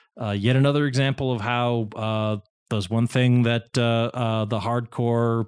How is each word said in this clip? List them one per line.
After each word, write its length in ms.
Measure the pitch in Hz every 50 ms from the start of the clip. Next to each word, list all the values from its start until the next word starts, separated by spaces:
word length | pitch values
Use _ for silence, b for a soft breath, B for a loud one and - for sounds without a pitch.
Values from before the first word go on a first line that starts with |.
| b b _ -
uh, 100 | 120 104
yet 260 | 101 101 98 120 127
another 280 | 135 139 143 143 147 147
example 440 | 143 123 135 135 135 131 - 139 131
of 80 | 127 113
how, 480 | 104 120 123 120 123 120 120 117 113 101 -
uh, 420 | 110 110 110 110 110 107 107 107 104 - _ _ _ _ _
does 200 | 117 107 98 90
one 180 | 113 113 120
thing 360 | 117 - 131 127 123 123 123 120
that, 340 | 117 117 117 - _ -
uh, 340 | 127 117 117 117 117 113 120 -
uh, 300 | 127 120 113 110 110 110
the 160 | 104 117 107
hardcore, 880 | 92 113 117 123 117 - - - 120 117 117 117 117 117 117 113 110